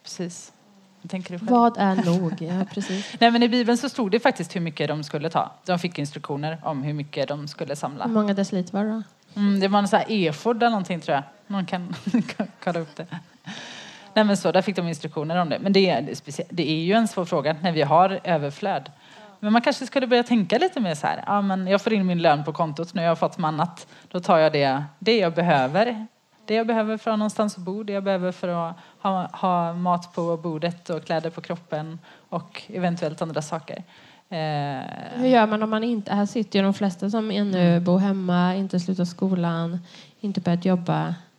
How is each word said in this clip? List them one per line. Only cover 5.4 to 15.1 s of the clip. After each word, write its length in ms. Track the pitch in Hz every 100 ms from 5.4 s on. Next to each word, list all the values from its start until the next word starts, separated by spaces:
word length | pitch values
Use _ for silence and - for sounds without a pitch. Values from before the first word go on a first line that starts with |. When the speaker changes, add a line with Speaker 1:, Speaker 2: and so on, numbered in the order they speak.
| - - -
Speaker 1:
De 140 | 180
fick 200 | 175 175
instruktioner 580 | 143 156 - 143 151 160
om 200 | 156 147
hur 100 | 147
mycket 340 | 147 143 156 135
de 200 | 147 147
skulle 280 | - 165 147
samla. 300 | 147 143 240
Speaker 2:
Hur 60 |
många 200 | 220 208
deciliter 400 | 196 196 190 180
var 100 | 196 214
det 60 |
då? 120 | 220 208 _ _ 202
Speaker 1:
Mm, 180 | 202 196
det 80 | 190
var 120 | 202
en 80 | 202
sån 120 | 214
här 60 | -
efod 480 | 214 165 147 226 233
eller 120 | 233
någonting, 300 | 220 180 175
tror 160 | - 143
jag. 80 | 139 - _
Någon 180 | 196 175
kan 300 | 185 175 - - 233 -
<laughs> 360 | - 196 -
kolla 160 | - 170
upp 160 | 160 -
det. 120 | 165 170 - _ - - - - - - -
Nej, 100 | - 214
men 120 | 196
så, 140 | 175
där 100 | 180
fick 140 | 180 190
de 120 | 175
instruktioner 500 | 156 156